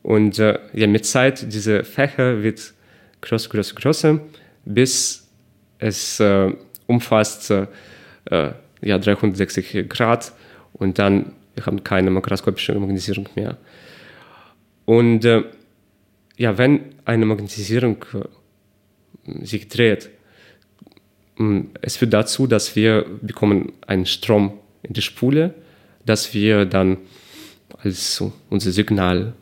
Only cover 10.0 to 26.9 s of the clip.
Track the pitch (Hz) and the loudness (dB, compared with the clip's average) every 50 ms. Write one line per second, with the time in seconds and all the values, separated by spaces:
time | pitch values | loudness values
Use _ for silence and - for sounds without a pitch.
10 | 120 110 117 117 - - - _ - - - - - _ _ - 101 98 92 - | 0 0 0 -2 -2 -14 -18 _ -20 -20 -20 -20 -20 _ _ -4 -4 -2 0 2
11 | 101 98 98 101 - - - _ _ _ _ - - - 101 101 - - 101 92 | 2 4 4 2 0 -2 -12 _ _ _ _ -8 -6 -6 -6 -6 -4 -2 0 2
12 | 95 95 92 95 - - 101 98 - 110 92 - - - 98 101 101 95 98 92 | 2 2 0 0 -2 -2 -6 -2 -2 -4 -4 -2 -4 -4 -2 -2 -2 -2 -4 -4
13 | 90 101 98 95 98 - - 98 104 - - - _ _ - - - - - - | -4 -6 -6 -6 -8 -8 -8 -8 -8 -8 -10 -12 _ _ -20 -20 -20 -20 -20 -20
14 | - - - - - - - - - _ _ _ _ _ _ _ _ - 113 117 | -20 -20 -20 -20 -20 -20 -20 -20 -20 _ _ _ _ _ _ _ _ 4 4 4
15 | 120 117 117 110 110 117 117 110 - - - _ _ _ _ _ _ _ _ _ | 6 4 2 2 4 4 4 2 2 -2 -14 _ _ _ _ _ _ _ _ _
16 | _ _ _ _ _ _ _ - 123 113 101 98 127 135 147 - - - - _ | _ _ _ _ _ _ _ -4 -2 -2 2 2 4 4 4 2 0 -8 -20 _
17 | _ - 117 113 110 110 110 101 104 98 - 107 101 95 110 123 127 120 104 - | _ -2 0 2 2 2 0 -2 -4 -10 -10 -10 -6 -2 0 0 2 0 0 -2
18 | - - - 101 - - _ _ _ _ _ _ _ _ _ _ _ _ _ _ | -8 -12 -10 -10 -10 -10 _ _ _ _ _ _ _ _ _ _ _ _ _ _
19 | _ _ - - _ - - - - 104 107 98 - - - 120 120 113 101 - | _ _ -20 -20 _ -14 -14 -14 -10 -6 -8 -8 -8 -8 0 2 2 2 2 0
20 | - - _ _ _ _ _ _ _ - _ _ _ _ _ _ - - _ _ | -6 -20 _ _ _ _ _ _ _ -20 _ _ _ _ _ _ -20 -20 _ _
21 | _ _ _ _ _ _ _ - 113 107 101 95 - - - - - - - - | _ _ _ _ _ _ _ -2 0 0 0 0 -2 -6 -12 -10 -10 -10 -2 0
22 | 131 117 107 104 113 - - - 135 123 117 104 - - - 107 107 110 110 107 | 0 4 4 2 2 0 -2 -2 2 2 2 0 0 -2 0 2 4 4 4 2
23 | - - 92 110 - 101 - - - 104 101 92 - - - _ - - 98 92 | 0 -2 -10 -12 -12 -12 -4 0 2 2 2 2 0 -4 -10 _ -6 -2 -2 -2
24 | 92 - - - - - 110 104 101 98 101 - _ _ _ _ - - 104 - | 0 -2 -4 -6 0 2 4 4 4 2 -2 -10 _ _ _ _ -14 -8 -6 -6
25 | - - - - 123 127 139 151 160 180 - - - - _ _ _ _ _ _ | -6 -6 -6 -2 0 2 2 2 0 0 -4 -10 -20 -20 _ _ _ _ _ _
26 | _ 113 110 - - - - 104 104 107 107 104 101 92 92 95 95 95 | _ 0 0 0 -2 -6 -2 0 2 4 4 4 2 2 2 2 2 2